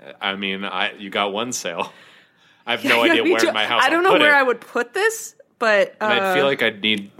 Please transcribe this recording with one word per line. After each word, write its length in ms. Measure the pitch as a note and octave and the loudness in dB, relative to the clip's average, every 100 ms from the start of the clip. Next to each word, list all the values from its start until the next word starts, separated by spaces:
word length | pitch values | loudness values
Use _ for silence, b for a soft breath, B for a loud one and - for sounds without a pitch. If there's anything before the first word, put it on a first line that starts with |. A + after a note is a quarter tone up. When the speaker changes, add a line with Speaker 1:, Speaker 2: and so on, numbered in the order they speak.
| C#2 - | -20 -8
Speaker 1:
I 140 | G#2 G2 | -4 -4
mean, 280 | G2 F#2+ | -4 -4
I, 280 | G2 F#2 G2+ | -6 -4 -4
you 140 | - G2 | -6 -6
got 240 | G#2+ G2+ | -2 -2
one 200 | G2 B2 | -2 -6
sale. 380 | A#2+ F#2+ E2+ - b b b b b b b - | -6 -6 -6 -8 b b b b b b b -6
I 60 | |
have 120 | A#2+ | -4
Speaker 2:
Yeah, 60 | C#4 | 0
Speaker 1:
no 140 | A#2 | 2
Speaker 2:
yeah, 80 | A#2 | 4
Speaker 1:
idea 120 | A2+ | 2
Speaker 2:
me 60 | A2 | 2
Speaker 1:
where 80 | A#2 | 2
Speaker 2:
too. 120 | A2+ | 2
Speaker 1:
my 120 | G#2+ G#2+ | 0 0
house 160 | A#2+ | 2
Speaker 2:
I 40 | C4 | 2
don't 140 | E4 | 2
Speaker 1:
will 80 | F4+ | 4
Speaker 2:
know 20 | F#4 | 4
Speaker 1:
put 40 | |
Speaker 2:
where 120 | D4 | 4
Speaker 1:
it. 40 | C#4+ | 4
Speaker 2:
I 60 | |
would 180 | C4 A#3 | 2 0
put 300 | - A#3+ A#3+ | -6 -6 -6
this, 400 | - G#4+ A4 - - _ - | -2 -2 -4 -10 -18 _ -4
but, 360 | A3+ G3+ F#3+ - | 0 2 2 -2
Speaker 1:
And 120 | G#3+ | -2
I'd 220 | G3+ F#3+ | 0 0
feel 100 | F#3 | 2
Speaker 2:
uh, 40 | C#3 | 2
Speaker 1:
like 140 | C#3 | 2
I'd 180 | A#2 G2+ | 0 0
need, 280 | G#2+ G#2+ G2 - | 0 -2 -4 -6